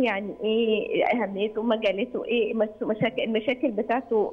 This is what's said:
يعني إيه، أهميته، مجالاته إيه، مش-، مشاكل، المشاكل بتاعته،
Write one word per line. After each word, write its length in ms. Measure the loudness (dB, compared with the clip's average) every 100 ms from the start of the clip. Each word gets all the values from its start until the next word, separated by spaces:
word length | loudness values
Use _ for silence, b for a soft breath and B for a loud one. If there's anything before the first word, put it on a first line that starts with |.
يعني 340 | 0 0 -4 -4
إيه، 640 | 0 2 2 2 0 0
أهميته، 580 | 2 2 0 -2 -2 -2
مجالاته 600 | 0 2 2 0 -2 -4
إيه، 300 | 0 0 2
مش-، 280 | 0 -2 -2
مشاكل، 400 | -4 0 0 0
المشاكل 480 | 0 0 0 0 0
بتاعته، 600 | 0 0 -2 0 0 0